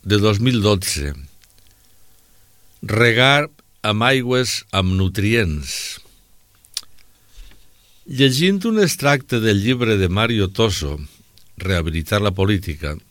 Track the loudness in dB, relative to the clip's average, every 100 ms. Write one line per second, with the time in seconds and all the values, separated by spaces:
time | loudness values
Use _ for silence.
0 | 0 2 2 2 2 2 2 2 -2 -6
1 | -6 -10 -16 -20 -20 _ _ _ _ _
2 | -20 -20 _ _ _ _ -20 _ -4 2
3 | 2 4 4 4 0 -10 _ _ -4 0
4 | 2 2 2 0 0 -6 -4 -2 0 2
5 | 0 0 0 2 0 -4 -6 -10 -10 -14
6 | -20 _ _ -20 _ _ _ -16 -14 -20
7 | -20 _ _ -20 -20 -20 -20 _ _ _
8 | -12 0 2 2 0 0 0 2 0 0
9 | 0 0 -2 0 2 2 2 0 0 2
10 | 2 0 0 0 -2 0 0 0 -6 -8
11 | -12 _ _ _ -20 -10 -2 -2 0 -4
12 | -2 0 0 0 0 0 -2 -8 -8 -8
13 | _